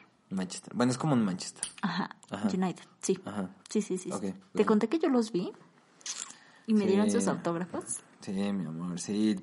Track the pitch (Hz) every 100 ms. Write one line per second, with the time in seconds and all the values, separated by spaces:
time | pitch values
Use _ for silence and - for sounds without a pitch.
0 | - _ _ - 92 - - - 123 127
1 | 160 131 104 90 - - - - 185 170
2 | - - - 196 208 185 185 - - _
3 | - 185 - 202 139 - - 220 202 185
4 | - 190 196 190 - - 208 214 226 330
5 | 330 247 220 175 220 - - _ _ _
6 | - - - - - - - 214 196 196
7 | 214 208 190 147 170 170 180 294 370 -
8 | - - - 190 101 98 78 80 87 85
9 | - 104 107 98